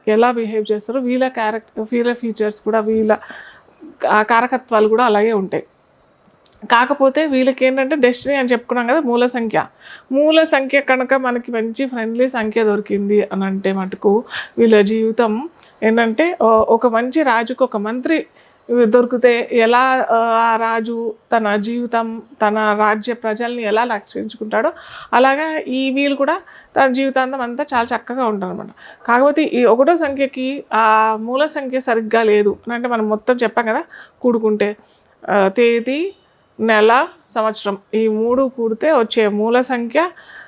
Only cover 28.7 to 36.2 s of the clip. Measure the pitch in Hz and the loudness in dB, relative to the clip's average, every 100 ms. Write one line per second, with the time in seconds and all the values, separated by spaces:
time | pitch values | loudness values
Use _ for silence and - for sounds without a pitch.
28.7 | - - - - 240 285 294 294 247 233 | -18 -20 -8 0 4 4 2 0 2 4
29.7 | 233 277 339 294 269 269 262 262 277 - | 4 4 2 0 -2 -4 -4 -6 -8 -4
30.7 | 214 220 220 220 220 226 262 302 302 269 | 0 2 4 2 -2 -4 -2 -2 -4 -6
31.7 | 254 254 226 214 226 220 208 208 202 226 | -4 -2 -2 0 0 2 2 2 -2 -6
32.7 | 240 240 233 214 214 - 247 226 233 226 | -6 -4 -2 -2 -2 -2 0 -2 -2 -2
33.7 | 247 339 - - _ 247 226 220 208 202 | -4 -6 -16 -20 _ -2 0 0 0 -2
34.7 | 208 _ _ _ _ - 196 190 196 233 | -6 _ _ _ _ -2 0 2 2 2
35.7 | 233 233 285 370 - | 0 -2 -4 -6 -10